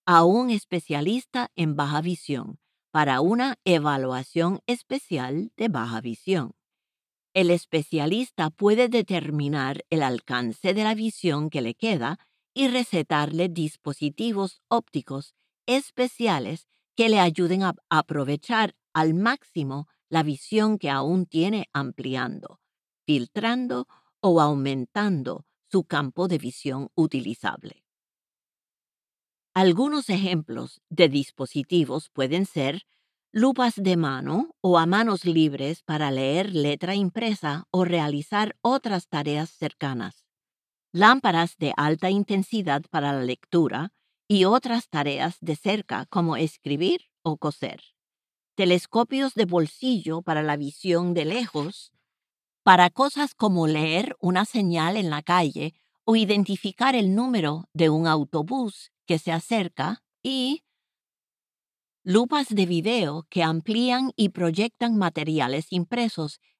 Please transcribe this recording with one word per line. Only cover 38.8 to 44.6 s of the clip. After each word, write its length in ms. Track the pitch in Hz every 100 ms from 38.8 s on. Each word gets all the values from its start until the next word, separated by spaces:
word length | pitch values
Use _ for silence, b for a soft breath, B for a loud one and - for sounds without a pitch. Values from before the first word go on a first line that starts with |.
| 220 185 -
tareas 400 | 151 147 147 160
cercanas, 760 | - 151 - 139 123 95 - _ _ _ _ _ _ _
lámparas 640 | 175 214 262 226 165 170 -
de 160 | 147 -
alta 340 | 151 160 185
intensidad 760 | 202 196 196 190 226 175 139 -
para 220 | - 143
la 120 | 139
lectura 680 | 127 123 _ 170 147 127 175 - _ _ -
y 180 | 202 185
otras 440 | 254